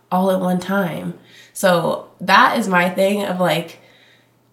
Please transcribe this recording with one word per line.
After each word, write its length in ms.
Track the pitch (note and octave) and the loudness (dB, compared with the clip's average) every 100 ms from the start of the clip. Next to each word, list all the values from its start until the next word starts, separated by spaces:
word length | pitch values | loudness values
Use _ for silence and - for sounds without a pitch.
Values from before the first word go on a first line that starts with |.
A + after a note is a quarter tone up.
| - | -4
all 180 | F#3 F#3+ | 0 0
at 100 | F#3 | 0
one 200 | F3+ F3+ | 0 -2
time. 580 | F#3 G3 F3 D#3+ F3+ - - - - | -2 -2 -2 -4 -10 -12 -18 -20 -20
So 560 | - F#3+ E3+ D#3+ - - - | -2 2 2 0 -4 -10 -10
that 380 | F3+ G3+ C4+ A#3 | 2 4 4 2
is 100 | F#3+ | 0
my 220 | F3+ F#3 | 0 0
thing 340 | F#3 F#3+ G#3 | 0 0 0
of, 160 | G3 F3+ | -4 -2
like, 380 | F3 E3 - - - _ _ _ _ _ _ | 0 0 -4 -16 -20 _ _ _ _ _ _